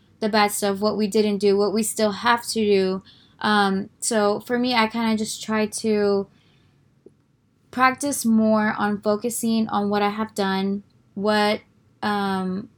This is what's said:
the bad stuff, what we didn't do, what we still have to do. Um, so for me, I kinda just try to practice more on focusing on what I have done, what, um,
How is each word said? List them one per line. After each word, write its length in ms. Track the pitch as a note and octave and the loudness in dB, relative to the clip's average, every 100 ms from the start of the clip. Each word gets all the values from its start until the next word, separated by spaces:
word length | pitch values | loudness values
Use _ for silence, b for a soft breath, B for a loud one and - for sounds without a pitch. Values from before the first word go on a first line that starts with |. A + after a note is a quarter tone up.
| b b | b b
the 100 | A3 | -2
bad 220 | G#3+ G#3 | 2 2
stuff, 280 | - G3+ G3 | 0 -2 0
what 160 | G#3 G3+ | -2 0
we 100 | G#3+ | 0
didn't 300 | A3 G#3+ G3+ | 2 0 2
do, 180 | G3+ G3 | 2 2
what 160 | G3+ | 2
we 80 | G#3 | 0
still 300 | G#3+ - G#3+ | -2 0 -2
have 320 | F#3+ A#3 A#3 - | 0 0 0 0
to 40 | A3+ | -2
do. 400 | G#3 G3 F#3+ F#3+ - b b b | 2 2 2 -2 -8 b b b
Um, 500 | G#3+ G#3 G3 F#3+ G#3 _ | 0 2 2 0 -4 _
so 380 | - A3+ G3+ G#3+ | -2 0 2 0
for 180 | - A#3+ | -2 -2
me, 160 | B3 A#3+ | 0 2
I 120 | A3 | 0
kinda 280 | A#3 A3+ A3 | 0 0 0
just 240 | G#3+ - | -2 -8
try 240 | - A3 G#3+ | -4 -2 -2
to 600 | - A3 G#3 G3+ G3+ G3 b b b b b b _ - _ _ _ _ _ _ | -2 0 2 2 0 -2 b b b b b b _ -20 _ _ _ _ _ _
practice 540 | - C4 B3+ C#4+ C4+ A3+ | 0 0 2 -4 -2 2
more 480 | A3 A3 G#3+ G#3 - | 4 4 2 2 0
on 240 | G#3 G3+ | -2 -2
focusing 640 | G#3+ G#3 A#3+ A#3 A3+ A3+ A3 | -2 -2 -2 -4 -2 0 0
on 200 | G#3 G3+ | -2 0
what 120 | G#3 | 0
I 80 | G3+ | 0
have 240 | G#3 A3 - | -2 -6 -2
done, 480 | G3 F#3+ G3 G3+ - _ _ | -2 0 -2 -4 -8 _ _
what, 480 | - G3+ G#3+ G#3 G#3+ - _ _ _ | -6 0 2 2 -2 -6 _ _ _
um, 680 | G#3+ G3+ G3 F#3+ F#3 F#3 A3+ | -4 -2 -2 -2 -4 -6 -10